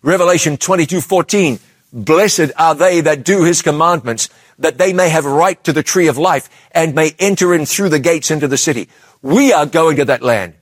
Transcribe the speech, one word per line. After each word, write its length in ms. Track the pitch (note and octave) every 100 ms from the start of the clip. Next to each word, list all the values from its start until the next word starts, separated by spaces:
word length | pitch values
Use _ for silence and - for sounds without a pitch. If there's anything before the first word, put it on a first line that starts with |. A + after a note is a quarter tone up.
Revelation 560 | C#3 F3+ F3 F3+ D#3 C#3+
twenty-two 420 | - F#3 D#3 F3+
fourteen, 600 | - F#3+ D#3+ G#3 E3 A2+ _ _ _
"Blessed 580 | B2 G2+ D#3+ G#3 - D3+ -
are 160 | E3
they 260 | D3 F#3 E3+
that 240 | D#3 D3+
do 200 | C3 G3
his 180 | E3+ F3
commandments, 680 | E3 D3+ E3 E3+ A#2+ A2+ - _ _ _
that 200 | D#3 -
they 140 | F#3+
may 160 | F#3 F3+
have 160 | D#3+
right 380 | C#3+ C#3+ F#3 F3+
to 100 | -
the 100 | D3+
tree 260 | - F#3 E3
of 100 | C3
life 320 | F3+ D3 - _ _
and 220 | E3+ E3
may 200 | C#3+ D#3 D3+
enter 340 | G3 G3 F3+
in 120 | F3 D3
through 240 | - G3
the 100 | D3+
gates 320 | D3+ E3 -
into 160 | D#3 C#3+
the 100 | C3+
city." 300 | - A#2+ F2 _ _ _
We 300 | C3+ G3 C#4
are 140 | F3 D3
going 300 | E3 E3 C#3+
to 60 | C#3
that 160 | B2+
land. 320 | B2 A2+ F2+ D#2